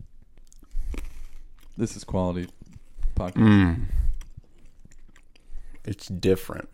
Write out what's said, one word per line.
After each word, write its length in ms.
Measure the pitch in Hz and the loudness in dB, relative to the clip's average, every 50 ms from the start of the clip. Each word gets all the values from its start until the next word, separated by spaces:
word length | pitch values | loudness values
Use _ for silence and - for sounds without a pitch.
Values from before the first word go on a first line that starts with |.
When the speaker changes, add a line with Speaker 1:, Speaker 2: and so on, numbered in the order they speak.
| - - - - - - - - - - - - - - - - - - - - - - - - - - - - - - - - - - - - | -18 -18 -18 -20 -20 -20 -20 -20 -20 -20 -20 -20 -12 -4 0 0 0 0 0 -2 -4 -6 -6 -8 -8 -8 -8 -10 -12 -12 -16 -18 -18 -12 -4 -2
Speaker 1:
This 180 | 113 110 - | -2 -2 -2
is 80 | 98 - | -6 -10
quality 460 | - - 95 92 90 87 90 90 - - - - - - - - - - - - - - | -4 0 0 0 0 0 -2 -4 -8 -10 -16 -20 -18 -18 -20 -18 -14 -6 0 0 2 2
podcast. 180 | - 104 90 - | 2 -2 0 2
Speaker 2:
Mm. 520 | - 113 110 104 101 95 87 82 82 - - - - - - - - - - - - - - - - - - - - - - - - - - - - - - - - - - - - - - - - - | 6 6 8 8 8 6 4 2 2 0 0 2 4 4 4 4 2 -2 -10 -12 -16 -18 -20 -20 -20 -20 -20 -20 -20 -20 -20 -18 -18 -18 -18 -20 -20 -20 -20 -20 -20 -14 -8 -8 -6 -6 -8 -10 -10 -8
It's 220 | - 101 - - - | -8 -8 -8 -8 -8
different. 600 | 98 87 - 95 95 90 - - - - - - | -6 0 4 4 4 2 2 -6 -10 -10 -10 -14